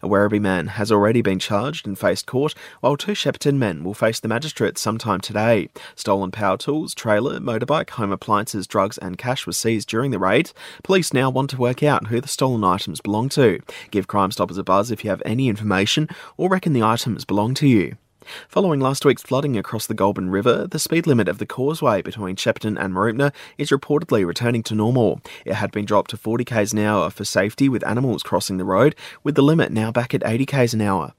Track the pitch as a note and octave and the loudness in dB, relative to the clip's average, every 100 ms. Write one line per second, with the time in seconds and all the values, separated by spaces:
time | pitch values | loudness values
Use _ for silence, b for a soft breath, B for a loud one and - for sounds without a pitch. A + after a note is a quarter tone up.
0 | F2+ G2 G#2 G#2+ G2+ F#2 F2 G2+ G#2 G#2+ | 2 4 4 2 2 0 -2 -4 2 4
1 | G#2 A#2 G2+ F#2+ - G2+ B2+ D#3 - G2 | 6 4 2 0 -2 -2 -2 -8 -10 -2
2 | G2 F#2+ - B2+ D3 - B B B2 C#3+ | 0 0 -4 -2 -2 -4 B B 0 0
3 | - G#3 D3 - D3 C#3+ A2+ D#2 E2+ G#2+ | -2 -2 -2 0 0 2 0 -2 -8 0
4 | A2+ A2+ A2 A2+ D#3 - G#2+ - A2 A2 | 0 0 -2 -2 -4 -2 -2 0 -4 -4
5 | A2+ F#2+ - G#2 A2 A2+ E2 - B - | -2 -2 -2 0 2 2 0 -10 B -10
6 | - G2 F#2+ G#2+ G2+ F#2 - D3+ D#3 - | -2 0 0 -2 0 0 -2 -4 -4 -6
7 | A2+ G#2 C3 C#3+ - A2+ - D#3 - - | 0 2 0 -4 -4 -4 -2 -2 -2 -4
8 | G2+ F#2+ - G#2 A2 G#2 F#2 G#2+ G2 - | -4 -4 0 0 0 -6 -2 0 0 -2
9 | F#2+ F#2 B2 B2+ - - A#2 A2+ - A2+ | -10 -8 -4 -4 -4 -4 0 -2 -2 -2
10 | C#3 G#2+ F#2 A2+ - - B B - F#3+ | -2 0 2 2 2 -8 B B 0 2
11 | D#3+ C3 C3 C3 C#3 B2+ B2 B2+ D3 C3+ | 2 2 2 0 -2 0 0 2 2 2
12 | G#2 A#2 B2 - C3+ A#2+ G2 F2+ - D#2+ | 0 -4 -4 -2 0 2 2 2 -2 -8
13 | G2+ G#2+ C3 D3+ B2 F2+ - B B G2+ | -2 -2 0 4 4 4 -6 B B -4
14 | F#2 G2+ F#2+ - F2+ F2 F2+ F#2+ A2+ A2 | -2 0 0 0 -4 -4 2 2 2 -4
15 | G#2+ F#2+ - A2+ C3+ G#2+ G#2+ F#2+ G2 - | -4 -4 -2 0 0 0 0 2 2 0
16 | D#3 B B - F3+ F#3 F3 C3 A2 A#2 | -2 B B -4 0 0 2 2 2 2
17 | - G2 - G2 G#2+ C3 C#3+ A2+ D#2+ - | -2 -6 -2 0 0 2 4 4 2 -6
18 | _ _ B B B - F#3+ C#3+ C3 C#3 | _ _ B B B 0 2 2 0 2
19 | D3 A#2+ - C3 C#3+ A#2 F#2+ A2 - G#2+ | 2 2 0 0 0 -2 -2 -6 -6 2
20 | G2+ G#2 F#2 G2 G2 C3+ - D#3+ - E3 | 2 2 -2 2 2 2 0 -6 -2 0
21 | E3 A#2+ G2 G#2+ G#2+ - C3+ D#3+ C#3+ G2+ | 4 4 2 -2 -6 -2 -2 0 2 0
22 | - G#2 F#2+ F#2+ - - A2 G#2+ G2 F#2 | -2 -8 -8 -2 -2 -2 -2 -2 -2 0
23 | A2 A2+ C#3 B B - C#3+ C3+ - D3+ | 0 2 0 B B -8 0 0 2 -2
24 | E3+ A#2 F2+ E2+ A#2+ A#2 A2+ G#2+ G#2+ B2+ | 2 2 2 0 0 0 -2 0 2 4
25 | G#2+ - B B - F#2+ G2+ G#2 G#2 G#2 | 2 0 B B -6 -4 -2 -4 0 0
26 | - G#2+ A2 A#2 A#2+ A#2 G2+ G#2+ G#2+ G#2 | 0 -8 -4 -2 0 0 0 0 0 2
27 | E2 - G2+ - G2 - C#3 A#2 - A2 | 0 -4 -2 0 0 2 0 2 -2 0
28 | C3 G2+ - F2+ - F#2 F#2 F#2+ C#3 - | 0 -2 -2 -2 -2 -4 0 4 4 2
29 | B B D3 D3+ C#3 E3 - A2 A2 A#2 | B B -2 4 4 4 2 0 0 -2
30 | B2 - - A#2 C3+ C#3 A#2+ A2+ G#2 F#2+ | -2 -2 -2 -2 0 2 2 2 0 -2
31 | C#2 | -4